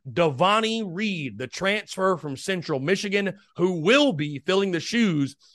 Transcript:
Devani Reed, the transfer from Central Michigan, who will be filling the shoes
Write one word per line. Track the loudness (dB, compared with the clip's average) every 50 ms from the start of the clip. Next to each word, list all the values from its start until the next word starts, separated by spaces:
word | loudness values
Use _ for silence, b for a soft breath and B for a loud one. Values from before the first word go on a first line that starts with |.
| _ -6
Devani | -2 0 2 2 2 2 2 4 4 2 2 0 -2 -4 -4
Reed, | -6 -6 -4 -4 -4 -4 -4 -6 -8 -8 -8
the | -10 -10
transfer | -8 -4 -2 -2 -2 -2 -4 -8 -6 -2 0 0 0 0
from | -2 -8 -8 -6
Central | -4 -4 -4 -4 -2 -2 -4 -2
Michigan, | 0 0 0 0 0 -2 -2 0 -2 -2 -4 b b b b
who | 0 0 0 0 2
will | 4 6 6 6 6 4 2
be | 0 -4 -4 -6 -6 -2
filling | 0 2 2 2 2
the | 0 -2
shoes | -4 -2 0 2 2 4 2 2 0 -2 -4 b b b b